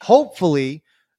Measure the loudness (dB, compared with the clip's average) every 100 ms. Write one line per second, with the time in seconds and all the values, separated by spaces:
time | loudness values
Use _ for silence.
0 | 2 2 2 -4 -2 -2 -4 -8 _ _
1 | _